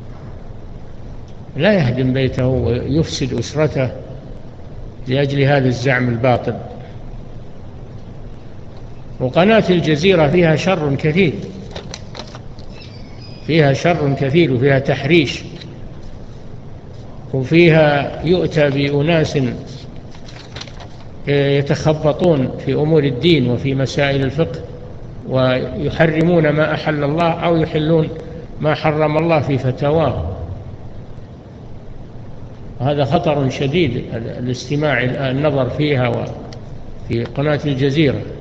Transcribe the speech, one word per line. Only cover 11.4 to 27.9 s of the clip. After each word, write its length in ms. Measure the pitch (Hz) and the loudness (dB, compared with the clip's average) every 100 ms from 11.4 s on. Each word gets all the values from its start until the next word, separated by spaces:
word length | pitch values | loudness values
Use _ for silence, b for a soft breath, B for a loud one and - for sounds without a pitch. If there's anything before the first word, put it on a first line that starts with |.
| - - - - - - - - - - - - - - - - - - - - - | -6 -10 -12 -12 -12 -12 -12 -12 -12 -14 -14 -14 -12 -14 -14 -14 -14 -14 -14 -10 0
فيها 260 | 160 143 | 4 6
شر 400 | 135 170 165 143 | 4 2 2 2
كثير، 400 | 135 135 160 160 | 2 2 4 4
وفيها 260 | 123 139 135 | 4 4 4
تحريش، 640 | 147 143 135 170 147 - - - - - - - - - - - - - - - - - - - - | 2 0 4 4 4 0 -10 -12 -14 -14 -14 -12 -12 -12 -12 -14 -14 -14 -12 -14 -14 -14 -14 -14 -6
وفيها 880 | 135 127 165 170 160 151 143 135 - 147 | -4 2 6 8 8 6 4 0 -2 2
يؤتى 440 | 180 156 160 147 | 2 2 2 2
بأناس 720 | 135 139 143 151 165 151 143 123 117 - - - - - - - - - - - - - - - - - | 2 0 2 2 2 2 2 0 -2 -8 -14 -14 -14 -14 -14 -14 -16 -14 -14 -14 -14 -14 -14 -14 -8 0
يتخبطون 1300 | 143 139 139 139 156 156 151 151 135 180 147 123 - - | 2 4 4 2 2 2 2 2 4 4 4 2 -2 -2
في 80 | |
أمور 300 | 135 151 160 | 2 4 4
الدين 460 | 143 160 170 156 123 | 4 4 6 6 4
وفي 260 | 120 139 135 | 2 0 0
مسائل 480 | 131 - 143 139 | 0 2 2 2
الفقه، 360 | 135 139 160 - - - - - - - - | 0 0 -2 -4 -10 -12 -12 -12 -12 -12 -2
ويحرمون 1200 | 131 131 127 - - 143 - 160 156 165 175 156 | 2 4 2 0 -4 -2 2 2 4 4 4 4
ما 240 | 147 151 | 4 2
أحل 300 | 156 156 151 | 0 -2 0
الله 280 | 143 160 170 | 0 2 0
أو 260 | 170 165 165 | 0 2 2
يحلون 500 | 160 156 151 | 2 0 2